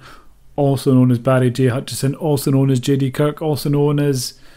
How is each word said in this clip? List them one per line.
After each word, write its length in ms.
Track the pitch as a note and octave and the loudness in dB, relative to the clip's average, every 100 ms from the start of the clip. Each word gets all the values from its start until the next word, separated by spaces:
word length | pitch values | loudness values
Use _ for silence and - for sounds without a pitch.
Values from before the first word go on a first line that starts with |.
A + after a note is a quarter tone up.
| - - - - - - | -8 -20 -20 -20 -12 -2
also 360 | C#3 C3+ C#3+ | 0 0 2
known 180 | B2+ B2+ | 4 4
as 80 | A#2+ | 2
Barry 300 | C3+ C3 B2+ | 2 2 2
J 180 | B2 C3 | 2 0
Hutchison, 460 | B2 - - C#3 | 0 -6 -6 -4
also 380 | D3 D#3+ C#3+ D3+ | -4 -2 -2 0
known 180 | C3+ C3+ | 2 2
as 100 | C3 | 0
J 160 | C3 C#3 | 0 -2
D 120 | C3+ | -2
Kirk, 320 | C3 D3 D3 | -2 -2 -2
also 280 | D#3+ C#3 D3+ | -4 -2 -2
known 320 | C#3+ D3 D3 | 0 0 0
as 360 | C#3+ C3+ - - - | 0 -2 -6 -12 -20